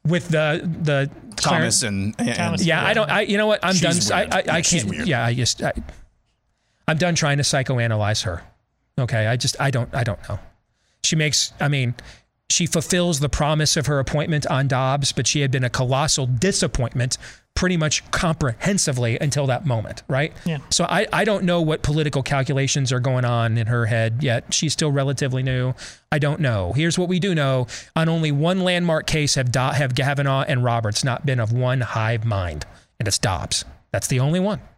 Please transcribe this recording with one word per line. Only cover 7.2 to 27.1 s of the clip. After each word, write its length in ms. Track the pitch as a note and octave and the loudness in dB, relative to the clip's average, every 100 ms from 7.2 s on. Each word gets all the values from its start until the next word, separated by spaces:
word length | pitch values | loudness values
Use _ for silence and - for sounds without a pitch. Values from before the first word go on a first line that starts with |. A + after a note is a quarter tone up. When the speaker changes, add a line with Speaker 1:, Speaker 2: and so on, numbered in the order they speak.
| D3+ | 2
Speaker 1:
to 80 | C#3+ | 2
psychoanalyze 800 | C#3 C#3+ C3 B2+ A#2 A2 G#2 G#2+ | 2 0 0 0 0 0 0 0
her. 200 | - E2+ - _ _ _ _ - | -4 -8 -12 _ _ _ _ -4
Okay, 300 | A#2+ A2+ G#2+ | 0 0 0
I 80 | |
just, 240 | B2 C3 - | 0 -2 0
I 120 | C#3 | 0
don't, 220 | B2+ A#2+ | 0 -2
I 120 | C3 | -2
don't 140 | A2+ F2+ - | -2 -4 -8
know. 100 | G2 - _ _ _ _ _ | -10 -10 _ _ _ _ _
She 140 | - D#3+ | -2 0
makes, 340 | D3+ - - - | 2 0 -2 -2
I 80 | C#3+ | 0
mean, 280 | C#3+ B2 B2 - - _ _ _ | 0 0 -4 -14 -20 _ _ _
she 160 | - | -2
fulfills 540 | E3+ E3+ - F3+ F3 D3 | 0 0 2 2 2 2
the 80 | D3 | 0
promise 480 | - D3+ D3+ D3+ | 0 2 2 2
of 120 | F3 B2 | 2 2
her 120 | C#3+ | 0
appointment 480 | B2+ D3 - D3+ - | 0 -2 0 -2 0
on 220 | C3+ C3+ | 0 2
Dobbs, 420 | C3 C3 C#3+ C3+ | 2 2 0 0
but 160 | - B2+ | 0 0
she 140 | D3+ | 0
had 100 | C#3 | 0
been 140 | C3 | 0
a 40 | B2 | 0
colossal 560 | - B2+ C3 D3+ - | 0 0 2 2 0
disappointment 920 | B2+ B2 F#3 G3+ F3 - A#2 C3 B2 - - - _ | 0 2 2 2 0 0 -2 -2 -2 -4 -10 -20 _
pretty 200 | - F3+ | -2 0
much 340 | F3+ D3+ - - | 2 0 -2 -2
comprehensively 1080 | - E3+ D#3 C#3 A2+ F3 G3 - B2 A#2+ A#2 | -2 0 0 -2 0 -2 0 0 0 0 0
until 280 | D3 D3 C3+ | 0 0 0
that 180 | B2+ | 0
moment, 380 | D3 A#2 A2 - - | 0 -2 -4 -12 -4
right? 240 | C3 D#3 - | -2 -2 -4
Speaker 3:
Yeah. 140 | F3 D3+ - | -6 -6 -2
Speaker 1:
So 160 | - | -2
I, 220 | E3+ E3+ - | 2 2 2
I 140 | - | 0
don't 180 | G#3+ G3 | 2 2
know 160 | F3+ F3 | 2 2
what 220 | D#3 D#3 | 2 0
political 420 | - D3+ D3+ C#3+ | 0 0 0 -2
calculations 680 | B2 C#3 C3 C3+ C3+ D3 B2+ | 0 0 0 0 0 0 0
are 80 | B2+ | 0
going 240 | B2+ B2+ | 0 0
on 320 | A#2+ A#2+ A2+ A2+ | 2 0 2 0
in 100 | A2 | 0
her 200 | A#2+ A2 | 0 2
head 320 | A#2 A2+ A#2 | 2 0 0
yet. 320 | D3 A#2 - | 0 -2 -2
She's 180 | - D#3+ | -2 0
still 200 | - D#3 | 0 0
relatively 520 | C#3+ C3+ C3 C#3 C3 | 2 0 0 -2 0
new. 300 | C3 B2+ B2+ B2 - - _ | 0 0 -2 -4 -12 -20 _
I 100 | D#3 | -2
don't 200 | D3 D3+ | 0 0
know. 320 | C#3 G#2+ F2 | 0 0 0
Here's 260 | A#2 E3 E3+ | 0 2 0
what 120 | |
we 100 | F3 | 0